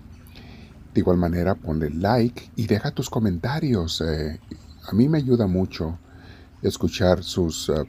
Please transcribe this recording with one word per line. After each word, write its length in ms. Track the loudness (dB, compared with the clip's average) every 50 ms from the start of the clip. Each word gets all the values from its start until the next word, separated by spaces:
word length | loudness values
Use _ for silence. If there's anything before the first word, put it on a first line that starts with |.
| -10 -20 -20 -20 -20 -20 -20 -20 -20 -20 -20 -20 -20 -20 -20 -20 -18 -2 0
De 80 | 2
igual 160 | 4 4 4
manera, 380 | 4 2 2 0 0 2 0 0
ponle 340 | 0 -2 -4 -2 -2 -2 -2
like 640 | -2 0 2 2 4 4 2 2 0 -6 -18 -12 -6
y 120 | -4 0
deja 240 | 0 0 0 0 -4
tus 180 | -4 -4 -8 -4
comentarios. 960 | -2 0 0 0 0 0 -2 -2 -2 -2 0 0 0 0 0 -2 -4 -4 -2
Eh, 360 | -2 -2 -2 -2 -4 -6 -8 -12 -16 -18 -18 -18 -20 -20 -18 -10
a 60 | -2 2
mí 160 | 4 4 4
me 80 | 4
ayuda 300 | 2 2 2 2 4 4
mucho 520 | 2 2 2 0 0 -2 -6 -6 -6 -6 -8 -12 -20 -20 -20 -20 -20 -20 -20 -20 -20 -18 -2
escuchar 640 | -2 -2 -2 0 -2 -2 0 2 4 4 4 4 2
sus, 460 | -4 0 0 0 0 0 -4 -2 -2
eh, 180 | 0 0 -2